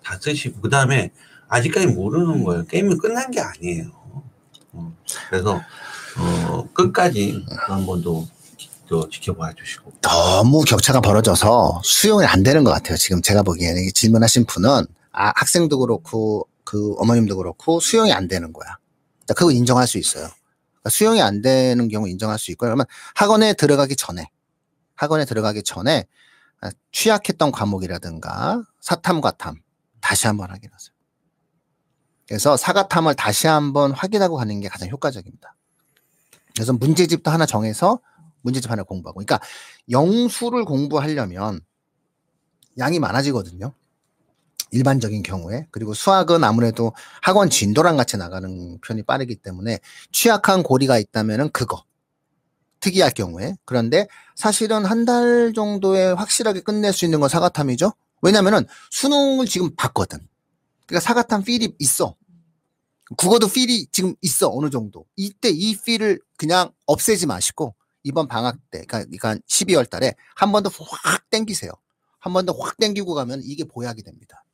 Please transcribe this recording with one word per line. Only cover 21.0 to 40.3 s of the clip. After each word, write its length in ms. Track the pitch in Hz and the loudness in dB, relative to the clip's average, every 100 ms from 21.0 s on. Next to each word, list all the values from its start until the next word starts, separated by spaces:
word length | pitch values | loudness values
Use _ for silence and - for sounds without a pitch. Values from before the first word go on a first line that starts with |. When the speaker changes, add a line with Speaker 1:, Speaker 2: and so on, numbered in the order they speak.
| 214 226 | 4 4
Speaker 2:
안 220 | 113 101 | 2 2
되는 460 | 127 131 127 123 117 | 2 4 4 2 0
경우 200 | 107 101 | -2 -4
인정할 300 | 92 107 110 | -4 -4 -4
수 120 | - | -8
있고요. 160 | - 120 | -4 -2
그러면 180 | 120 123 - - - | -2 -4 -8 -12 0
학원에 380 | 202 214 220 | 4 6 4
들어가기 420 | - 147 139 139 139 | 4 2 4 2 -2
전에, 320 | - 90 78 _ _ _ _ _ _ | -8 -10 -12 _ _ _ _ _ _
학원에 300 | - 151 156 | -6 0 0
들어가기 380 | 139 110 107 107 | 0 -2 -2 -4
전에, 420 | - 95 113 143 - _ _ _ _ _ | -8 -4 0 0 -2 _ _ _ _ _
아, 100 | 101 - _ | -14 -14 _
취약했던 600 | - 220 208 - 180 151 | -2 2 2 -2 0 0
과목이라든가 1120 | - 113 95 90 87 87 82 - 92 135 240 220 _ | 0 -4 -4 -6 -8 -10 -12 -10 -6 -4 -4 -6 _
사탐, 400 | - 170 170 165 | -4 -2 0 0
과탐 360 | 127 - - 78 _ _ _ _ | 0 -4 -14 -16 _ _ _ _
다시 260 | - 101 117 | -2 0 0
한번 240 | 104 92 | -2 -8
확인하세요. 420 | 95 - _ - _ _ _ _ _ _ _ _ _ _ _ _ _ _ | -16 -20 _ -20 _ _ _ _ _ _ _ _ _ _ _ _ _ _
그래서 300 | 107 143 139 | 0 2 4
사과탐을 580 | - 190 196 170 160 | 2 0 2 2 2
다시 320 | 139 107 104 160 | 0 -2 0 2
한번 460 | 151 147 143 139 | 2 2 2 0
확인하고 440 | 135 190 208 185 151 | 0 -2 0 0 0
가는 220 | 110 101 | -6 -6
게 80 | 98 | -10
가장 200 | - 92 | -10 -12
효과적입니다. 640 | 139 143 104 92 - - _ _ _ _ _ _ _ _ _ _ | -6 -6 -6 -18 -20 -20 _ _ _ _ _ _ _ _ _ _
그래서 180 | - 113 | -6 -2
문제집도 580 | 123 135 160 170 165 156 | 0 2 2 2 0 0
하나 160 | 160 156 | 0 0
정해서 540 | 110 110 107 180 240 _ _ - _ | 0 -4 0 0 0 _ _ -20 _
문제집 280 | 123 131 123 | -6 -4 -4
하나 120 | 110 | -6
공부하고. 360 | 92 92 80 92 | -6 -12 -12 -14
그러니까 220 | 110 185 - - - - - | -2 -2 -2 -20 -20 -20 0
영수를 760 | 123 165 226 240 | 2 4 2 0